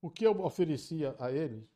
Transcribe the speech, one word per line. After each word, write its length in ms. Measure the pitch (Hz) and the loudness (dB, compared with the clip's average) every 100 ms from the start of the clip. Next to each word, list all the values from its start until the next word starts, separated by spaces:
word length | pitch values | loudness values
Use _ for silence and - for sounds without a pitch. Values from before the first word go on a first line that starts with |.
O 80 | 175 | -8
que 160 | - 220 | 2 4
eu 100 | 202 | 4
oferecia 720 | 180 - 170 139 - 160 139 131 | 0 2 2 2 -2 -2 -2 -2
a 140 | 127 | -2
ele 340 | 135 156 110 113 | -2 -2 -6 -14